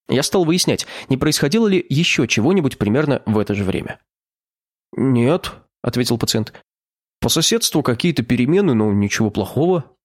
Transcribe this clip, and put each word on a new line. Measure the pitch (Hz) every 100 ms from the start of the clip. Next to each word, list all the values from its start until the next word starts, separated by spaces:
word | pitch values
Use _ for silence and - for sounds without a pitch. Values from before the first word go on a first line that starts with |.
| -
Я | 123
стал | - 196
выяснять, | 165 180 - 104 - - -
не | 131
происходило | 151 - 143 208 220
ли | 190 -
ещё | 139 175 - 120
чего-нибудь | - 120 196 139 -
примерно | 101 123 147 131 -
в | 107
это | 101
же | 101
время. | 95 - - - _ _ _ _ _ _ _ _ _
"Нет", — | - 135 123 120 180 - - _ _
ответил | - 123 120 117
пациент. | - 110 107 - _ _ _ _ _ -
"По | 120
соседству | 160 160 226 - 160
какие-то | 135 117 175 143
перемены, | 117 123 123 185 196
но | 113 107
ничего | 101 101 - 110
плохого". | 107 92 - 170 180 - _